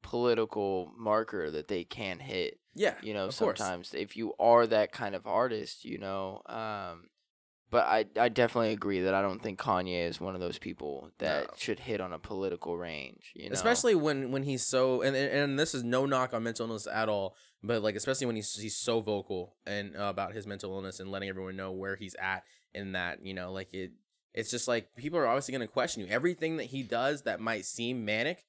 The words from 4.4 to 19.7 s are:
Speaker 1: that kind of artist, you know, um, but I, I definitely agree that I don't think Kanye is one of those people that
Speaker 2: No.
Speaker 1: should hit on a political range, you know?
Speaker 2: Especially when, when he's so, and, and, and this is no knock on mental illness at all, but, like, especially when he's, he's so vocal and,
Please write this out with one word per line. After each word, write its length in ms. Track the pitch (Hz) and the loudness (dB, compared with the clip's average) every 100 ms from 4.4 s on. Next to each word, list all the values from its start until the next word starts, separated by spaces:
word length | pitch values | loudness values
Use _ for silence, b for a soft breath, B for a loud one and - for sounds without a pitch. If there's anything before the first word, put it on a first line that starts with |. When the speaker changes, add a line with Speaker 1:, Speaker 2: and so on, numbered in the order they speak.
| 113 117 117 | 8 8 8
Speaker 1:
that 240 | 110 104 | 6 4
kind 240 | - 107 98 | 0 -6 -4
of 100 | 110 | 0
artist, 580 | 98 127 110 - - 117 | 2 2 -2 -6 -10 -10
you 120 | - | -8
know, 440 | 98 98 95 95 - | -4 -4 -4 -8 -10
um, 600 | 113 110 104 92 85 82 _ _ _ _ _ _ | -8 -6 -6 -8 -10 -18 _ _ _ _ _ _
but 140 | 120 76 | 4 6
I, 200 | 110 107 - | 4 4 4
I 80 | 120 | 4
definitely 440 | 113 117 120 113 | 6 4 4 2
agree 280 | 107 98 98 | 2 0 2
that 120 | 92 | 4
I 80 | 95 | 4
don't 200 | 98 92 | 2 0
think 180 | 113 95 | -6 -4
Kanye 480 | - 92 92 87 85 | 2 2 2 0 0
is 120 | 80 | -2
one 160 | 95 92 | -6 -4
of 60 | |
those 180 | 90 - | -4 -6
people 500 | - 82 76 69 76 _ | -10 -8 -8 -8 -12 _
that 240 | 78 76 69 | 0 0 -2
Speaker 2:
No. 60 | - | -6
Speaker 1:
should 220 | - 107 | -4 -4
hit 220 | 131 107 | -2 -4
on 100 | 92 | -4
a 60 | 82 | -8
political 580 | - 101 95 87 82 85 | -8 -4 -2 -4 -4 -4
range, 540 | 87 78 67 - - | -4 -8 -10 -14 -20
you 160 | - - | -14 -4
know? 40 | |
Speaker 2:
Especially 420 | - 220 240 247 190 | 0 2 4 4 4
when, 360 | 151 139 131 | 4 0 0
when 120 | 135 | -2
he's 180 | 139 131 - | 0 -2 2
so, 360 | 131 131 127 | 4 4 4
and, 140 | 135 135 | 2 2
and, 160 | 139 | 2
and 280 | 139 143 139 | 2 2 2
this 140 | 151 | 0
is 100 | 139 120 | 0 2
no 200 | 127 139 | 2 4
knock 280 | 131 127 | 2 2
on 100 | 113 | 0
mental 240 | 113 113 113 | -2 -2 -4
illness 180 | 110 101 | -4 -4
at 220 | 107 110 | 0 2
all, 260 | 104 95 b b b | 2 0 b b b
but, 180 | 104 117 | 0 2
like, 140 | 107 104 | 2 0
especially 320 | 120 131 123 | 0 0 0
when 80 | 113 | -2
he's, 180 | 101 - | -4 -6
he's 200 | 107 - | -4 -2
so 240 | - 117 | 2 2
vocal 560 | 104 101 95 95 90 _ | 2 -2 -2 -6 -6 _
and, 300 | - | -6